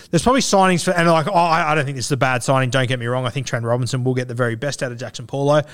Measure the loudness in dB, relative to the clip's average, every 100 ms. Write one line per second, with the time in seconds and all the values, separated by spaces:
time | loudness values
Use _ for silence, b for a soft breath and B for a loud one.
0 | B 0 2 2 2 4 4 2 0 2
1 | 4 2 2 2 2 2 2 0 -2 -6
2 | -4 0 0 0 0 2 2 0 0 -2
3 | -4 -4 -4 -6 -4 -4 -2 -2 -2 -2
4 | -2 -2 -4 -2 -2 -2 -6 -6 -8 -8
5 | -12 -14 -10 -2 2 2 0